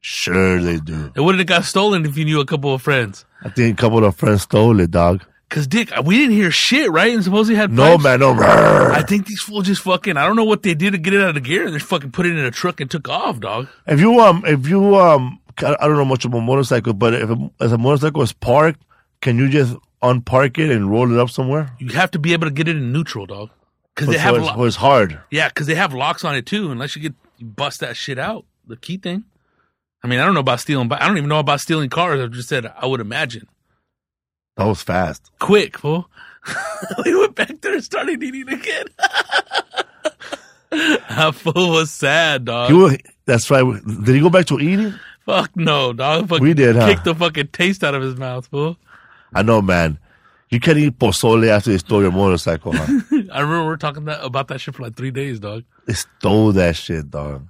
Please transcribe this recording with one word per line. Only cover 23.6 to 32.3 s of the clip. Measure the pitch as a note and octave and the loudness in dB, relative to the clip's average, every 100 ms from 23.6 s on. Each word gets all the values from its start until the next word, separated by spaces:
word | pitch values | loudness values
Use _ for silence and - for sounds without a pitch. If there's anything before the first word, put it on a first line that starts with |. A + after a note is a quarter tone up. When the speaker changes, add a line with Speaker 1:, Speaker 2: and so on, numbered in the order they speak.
| _ _ _ - | _ _ _ -6
Speaker 2:
'Cause | D3 | -2
they | D#3 | 2
Speaker 1:
So | |
Speaker 2:
have | F3+ - | 2 2
Speaker 1:
it's, | D#3+ | 0
Speaker 2:
lo- | A#2+ | 0
Speaker 1:
so | |
it's | B2 - | -2 2
hard. | C3+ C3+ F#2+ D#2 _ | 4 4 2 -4 _
Speaker 2:
Yeah, | D3 D3+ | -4 -4
'cause | - D3 | -4 -4
they | D#3+ | -2
have | F#3 | -2
locks | B2+ C#3+ - E3 | -2 -4 -4 -6
on | C#3 | -6
it | B2 | -6
too, | G#3 F3+ | -6 -6
unless | A#2+ C#3+ D3+ | -8 -10 -10
you | |
get, | D#3 - _ _ | -12 -14 _ _
you | A#2 | -20
bust | G#2 C#3+ - | -8 -8 -6
that | C3+ A#2 | -12 -10
shit | - B2+ | -10 -8
out, | E3 A3 _ _ _ | -8 -10 _ _ _
the | A2+ | -18
key | - F#3 | -14 -12
thing. | F3+ F#3 - _ _ _ _ _ _ _ | -8 -10 -10 _ _ _ _ _ _ _
I | A#2+ | -4
mean, | B2 | 0
I | E3 | 0
don't | |
know | F3 | 0
about | C3+ B2 | 0 -4
stealing, | - C#3+ A#2 | -2 -2 -2
but | C#3+ | -2
I | D3+ | -2
don't | G3 | -2
even | C#3+ | -2
know | D#3 | -2
about | C#3+ C#3+ | 0 -4
stealing | - D#3+ C3+ | -2 -4 -2
cars. | D#3+ F3 C#3 | -2 -2 -2
I | |
just | B2 | -6